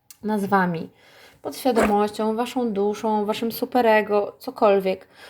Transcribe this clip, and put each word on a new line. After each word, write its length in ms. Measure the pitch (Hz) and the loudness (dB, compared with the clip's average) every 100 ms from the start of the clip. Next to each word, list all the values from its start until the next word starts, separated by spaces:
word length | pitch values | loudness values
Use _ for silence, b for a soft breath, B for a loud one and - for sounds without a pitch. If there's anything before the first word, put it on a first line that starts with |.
| - - | -20 -10
nazwami. 680 | 208 214 196 196 180 165 - b b b b b | -4 -4 0 2 2 -2 -8 b b b b b
Podświadomością, 960 | - - 269 226 214 202 208 - 214 220 | -14 -4 0 2 2 2 0 -2 -4 -2
waszą 380 | 240 262 240 | -4 -4 -2
duszą, 520 | 196 202 208 220 214 208 | 0 -2 -2 -2 0 -2
waszym 260 | 208 233 | -2 -6
superego, 840 | - - 247 226 214 208 208 202 - | -4 -2 2 4 2 2 0 -2 -8
cokolwiek. 680 | - - 214 202 190 190 - B | -14 2 4 4 2 -4 -10 B